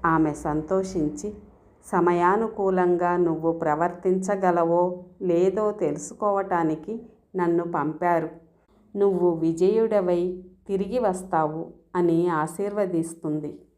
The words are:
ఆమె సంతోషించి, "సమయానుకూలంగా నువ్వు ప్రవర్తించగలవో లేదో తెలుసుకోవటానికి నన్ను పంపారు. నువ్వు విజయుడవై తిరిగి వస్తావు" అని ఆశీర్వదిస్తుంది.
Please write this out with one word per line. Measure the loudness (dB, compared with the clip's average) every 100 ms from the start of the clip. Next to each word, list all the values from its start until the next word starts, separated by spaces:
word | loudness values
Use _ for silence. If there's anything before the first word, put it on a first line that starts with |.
| 2
ఆమె | 2 2
సంతోషించి, | 0 -4 -4 0 -2 -2 -2 -2 -4 -10 -12 -20 -20 _ _
"సమయానుకూలంగా | -2 2 2 4 2 2 0 -2 0 2 2 2 2 2
నువ్వు | 0 0 -2
ప్రవర్తించగలవో | 0 0 0 0 0 0 0 0 0 2 2 2 2 2 -2 -14 -6
లేదో | 0 2 2 2 -2
తెలుసుకోవటానికి | -2 -4 -4 -10 -4 -2 0 0 0 0 -2 -6 -12 -12 -20 _ -2
నన్ను | 0 0
పంపారు. | 0 -2 -2 -2 0 0 -2 -12 _ _ _ _ _ 0
నువ్వు | 2 4 2
విజయుడవై | 2 0 2 2 4 2 2 2 0 0 -4 -14 -20 -6
తిరిగి | -4 -2 0
వస్తావు" | 0 -2 -2 0 0 -4 -10 -14 _ 0
అని | 2 4 2
ఆశీర్వదిస్తుంది. | 0 -2 -4 -6 -2 -2 -2 -4 -6 -6 -4 -6 -14 -20